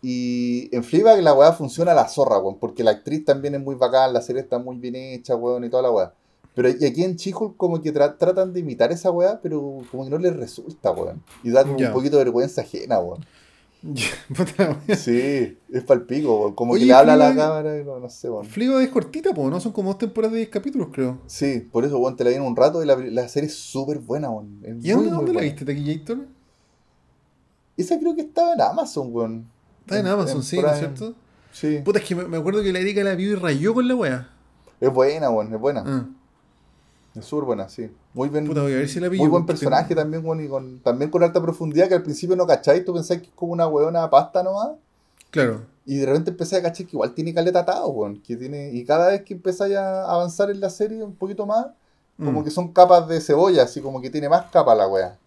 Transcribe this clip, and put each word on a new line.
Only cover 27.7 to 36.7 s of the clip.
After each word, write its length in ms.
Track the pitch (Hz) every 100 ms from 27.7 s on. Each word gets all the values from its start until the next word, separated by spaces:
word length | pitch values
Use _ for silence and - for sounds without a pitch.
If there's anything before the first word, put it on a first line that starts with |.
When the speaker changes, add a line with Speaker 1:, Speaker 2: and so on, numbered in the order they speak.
| -
Speaker 1:
Esa 220 | 359 330
creo 160 | 330
que 80 | 320
estaba 320 | 311 - 339
en 60 | 330
Amazon, 480 | 110 - 302 - 131
weón. 360 | 117 113 113 113 _ _ _
Speaker 2:
Está 180 | - 202
en 60 | 190
Speaker 1:
En, 60 |
Speaker 2:
Amazon, 260 | 202 160 147
Speaker 1:
en 40 |
Speaker 2:
sí, 140 | 127 175
¿no 60 | 151
es 100 | 147
Speaker 1:
Prime. 180 | 156 131
Speaker 2:
cierto? 200 | 220 226 _ _ _
Speaker 1:
Sí. 280 | - 151 151
Speaker 2:
Puta, 140 | 143 202
es 40 |
que 100 | -
me, 100 | 175 180
me 100 | 165
acuerdo 240 | 156 202
que 100 | 196
la 80 | 180
Erika 220 | 190 202
la 100 | 196
vio 160 | 180 196
y 40 | 202
rayó 380 | 175 139 180
con 120 | 233 247
la 80 |
wea. 340 | 254 170 127 123 _ _ _ _ _
Speaker 1:
Es 120 | 131
buena, 380 | 127 131 156 143
weón, 220 | 113 107
es 60 | 110
buena. 220 | 127 135 135
Speaker 2:
Ah. 200 | 135 123 - _ _ _ _ _